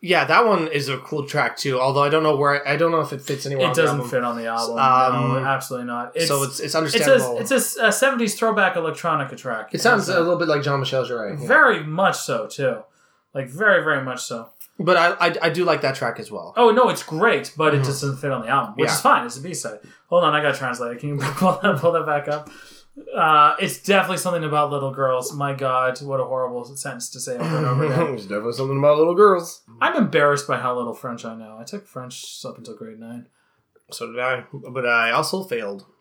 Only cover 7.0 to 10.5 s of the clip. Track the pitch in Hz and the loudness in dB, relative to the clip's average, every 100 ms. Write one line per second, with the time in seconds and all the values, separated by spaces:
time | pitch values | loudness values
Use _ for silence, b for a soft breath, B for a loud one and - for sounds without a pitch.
7 | - 262 - 240 220 262 - - 226 214 | 4 4 4 -2 0 0 0 0 0 4
8 | 269 254 226 214 226 208 208 196 160 147 | 2 2 -2 0 0 2 0 0 -4 -4
9 | 170 156 135 123 131 113 107 - 226 226 | -4 -2 -4 -8 -8 -8 -6 0 2 2
10 | 185 185 165 170 165 | 2 2 2 2 2